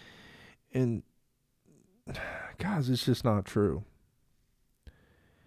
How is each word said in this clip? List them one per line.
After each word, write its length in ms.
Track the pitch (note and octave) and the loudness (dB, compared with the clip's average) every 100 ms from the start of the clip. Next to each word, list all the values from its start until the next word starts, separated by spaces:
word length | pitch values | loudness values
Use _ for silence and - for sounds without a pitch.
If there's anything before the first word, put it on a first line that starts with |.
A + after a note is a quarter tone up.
| - - - - - - _ | -20 -20 -20 -20 -20 -20 _
And, 300 | - B2 A2+ - _ _ _ _ _ _ _ _ _ - - - - - - | 0 0 0 -6 _ _ _ _ _ _ _ _ _ -14 -10 -10 -10 -12 -6
guys, 320 | F#3 F#3 B2+ | -2 0 2
it's 160 | B2+ - | 2 2
just 180 | A#2+ | 2
not 220 | A#2+ G#2 - | 2 2 0
true. 380 | A2 G#2 C#2+ - _ _ _ _ _ _ _ _ _ - - _ _ _ _ | 2 2 0 -6 _ _ _ _ _ _ _ _ _ -20 -20 _ _ _ _